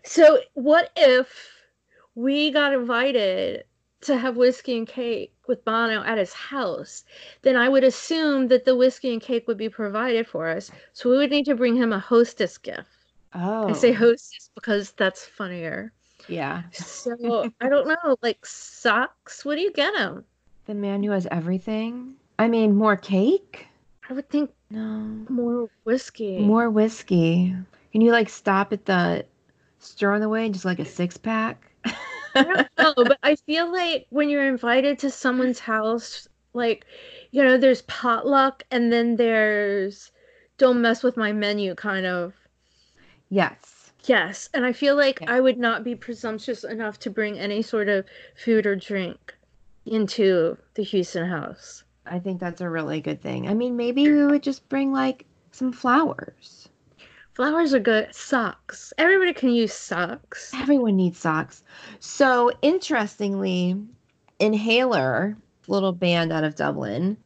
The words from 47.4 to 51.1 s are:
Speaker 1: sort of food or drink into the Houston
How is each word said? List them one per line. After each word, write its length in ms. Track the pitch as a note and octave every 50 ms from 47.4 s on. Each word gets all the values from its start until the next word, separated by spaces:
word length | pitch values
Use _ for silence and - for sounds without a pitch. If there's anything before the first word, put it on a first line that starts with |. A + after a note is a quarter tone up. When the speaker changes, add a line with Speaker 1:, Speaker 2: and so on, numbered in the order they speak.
| F#3 G#3 G3+ G#3+
Speaker 1:
sort 280 | A3+ - - A3 G#3 G3+
of 160 | G#3 F#3+ F#3+ - - - - - _ - -
food 220 | A#3 A3+ A3 G3+
or 100 | G#3 G3
drink 600 | F#3 - - G#3 F#3+ F#3 E3+ - _ _ - _ _ _ _ _ _ _ - - _ _
into 720 | - A3+ A3 G#3 F#3+ - - G#3 F#3+ F#3 F3 D#3+ E3+ - - _ _ _
the 80 | - G3+
Houston 440 | - - F#3+ F3 -